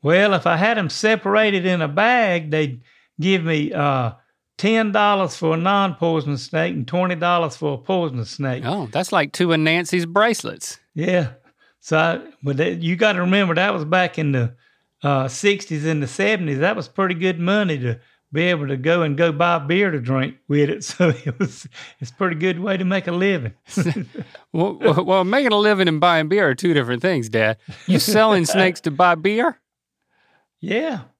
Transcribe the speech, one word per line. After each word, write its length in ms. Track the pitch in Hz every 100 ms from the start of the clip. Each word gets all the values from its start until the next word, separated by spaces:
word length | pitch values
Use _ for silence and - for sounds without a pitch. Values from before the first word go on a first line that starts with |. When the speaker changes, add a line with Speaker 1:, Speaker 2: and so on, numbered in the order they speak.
Speaker 1:
Well, 320 | 143 175 208
if 120 | 185 170
I 80 | 165
had 200 | 202 226
'em 120 | 170
separated 760 | - 214 220 196 208 220 196 180
in 160 | 180
a 60 | 156
bag, 640 | 147 214 247 214 175 156
they'd 300 | 156 151 123 - _ _ -
give 240 | 165 190
me, 280 | 165 156 147
uh, 380 | 180 143 135 117 - _ _ _ -
ten 340 | 196 226 214
dollars 420 | 202 208 202 180 -
for 200 | 165 160
a 20 |
non-poisonous 840 | 175 202 196 151 165 160 143 139
snake 300 | - 160 165
and 140 | 175 120
twenty 280 | 175 180 175
dollars 420 | 175 175 165 -
for 160 | 151
a 40 | 135
poisonous 520 | - 190 165 127 107
snake. 340 | - 139 127 123
Speaker 2:
Oh, 220 | 196 127
that's 240 | 139 185
like 220 | 196 147
two 180 | - 175
of 60 | 160
Nancy's 460 | 156 170 170 185 170
bracelets. 760 | 180 220 226 - - - - _
Speaker 1:
Yeah. 400 | - 170 180 139 - _ _ _ _
So, 160 | - 160
I, 240 | 165 170 320 _
but 140 | 139 135
that, 240 | 170 175
you 140 | 165 175
gotta 240 | 214 190
remember 340 | 180 190 196 165
that 180 | 196
was 100 | 208 151
back 320 | 185 180 -
in 120 | 151
the, 220 | 135 117 123 _ _ _ _
uh, 240 | 147 139 131
sixties 560 | 123 202 202 202 156 156
and 160 | 156
the 40 | 139
seventies. 520 | - 196 214 165 135
That 160 | 165 220
was 120 | 139
pretty 280 | - 190 175
good 240 | 185 170
money 380 | 170 208 196 147
to 200 | 123 113 _ _ _ 143
be 80 |
able 240 | 175 175 143
to 100 | 135
go 240 | 135 175
and 160 | 160 143
go 140 | 170
buy 260 | 147 175 170
beer 320 | 143 175 202
to 100 | 151
drink 360 | 120 131 135 - _
with 220 | 143 147
it. 140 | 214
<laughs> 0 |
So 260 | - - 180
it 300 | 123 - 127
was, 280 | 196 - - - - -
it's 120 | 123
a 20 |
pretty 220 | - 190 160
good 240 | 180 170
way 180 | 202 196
to 80 | 185
make 220 | 190 180
a 40 |
living. 420 | 175 190 185 117 - _ -
<laughs> 300 | 165 185 135 285 - - _
Speaker 2:
Well, 240 | 170 185 -
well, 240 | - 151
well, 200 | 185 190 185
making 260 | 247 269
a 60 | 208
living 300 | 214 202 185
and 100 | 156
buying 300 | 175 170 156
beer 180 | 196 185
are 60 | -
two 180 | 180
different 280 | 151 120 123
things, 260 | 180 165 113
Dad. 280 | 110 110 110 - - -
You 120 | 190
selling 460 | - 208 220 202 160
Speaker 1:
<laughs> 0 |
Speaker 2:
snakes 340 | 196 190 175
to 100 | -
buy 240 | 139 180 165
beer? 440 | 175 214 262 240 _ _ _ _ _ _ _ _ _ _
Speaker 1:
Yeah. 400 | 170 208 320 220 120 _